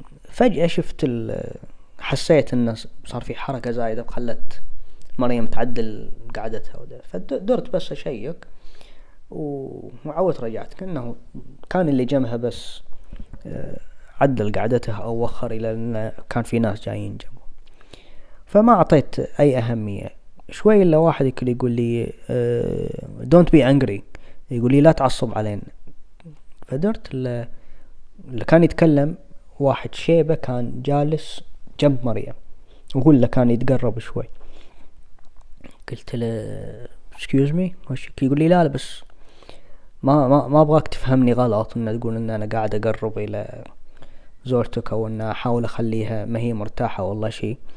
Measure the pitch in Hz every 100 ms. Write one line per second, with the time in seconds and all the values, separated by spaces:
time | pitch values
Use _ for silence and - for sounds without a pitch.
0 | - - - - - 151 170 - - -
1 | 139 117 113 50 - - - - - -
2 | - 143 - 156 - 123 117 113 - -
3 | - 123 - 120 - 127 120 117 117 113
4 | 113 - 120 113 - - - - - -
5 | - - 123 120 113 - 123 120 110 107
6 | 113 - - 107 113 110 - - - -
7 | - 180 208 262 196 254 262 185 - 151
8 | 165 117 127 165 - - - - - -
9 | - - - - 151 139 135 - - -
10 | - 160 185 - 117 107 - - 190 151
11 | 120 - - - - - - 185 160 131
12 | 123 139 123 117 120 - - - - -
13 | - - - - - - - - - -
14 | - - 143 120 101 95 104 120 120 104
15 | 107 117 120 - 120 113 113 113 117 110
16 | 110 - - 117 117 117 113 104 113 104
17 | 101 101 - - - - - - - -
18 | - - - - - 208 226 208 156 151
19 | - - - - 147 127 113 113 107 98
20 | 95 - - - - - 208 214 180 156
21 | 165 151 135 - 123 123 127 120 117 117
22 | 113 - - 123 120 - 50 50 50 -
23 | - - 123 170 170 156 123 139 123 101
24 | - - - - - 123 120 139 147 123
25 | 127 - 117 101 107 101 - - - -
26 | - - 165 - - - - 135 202 226
27 | - 131 127 120 117 - - - - -
28 | - - 127 120 - 165 165 - 165 143
29 | 147 175 - - - - 139 123 - -
30 | - 165 156 156 - 123 120 120 127 143
31 | 147 156 - - - - - - 143 131
32 | 120 104 - - - - - - - 135
33 | 135 139 117 135 123 117 - 123 123 110
34 | - 107 113 - - - - - - -
35 | - - - - - - - - - 117
36 | - 120 117 113 107 101 104 110 120 -
37 | - - - 135 139 165 185 - - 131
38 | - - 131 143 160 180 156 135 - -
39 | - - - - - - - - - -
40 | 131 147 131 143 131 151 151 156 - -
41 | 123 131 123 120 123 104 107 120 110 113
42 | 113 113 113 110 104 110 107 107 110 107
43 | 110 104 104 104 107 - - - - -
44 | - - - - 127 123 110 - - 107
45 | 110 110 110 104 123 120 113 - 117 110
46 | 110 110 104 117 120 110 104 - 117 -
47 | 98 104 110 - 107 123 -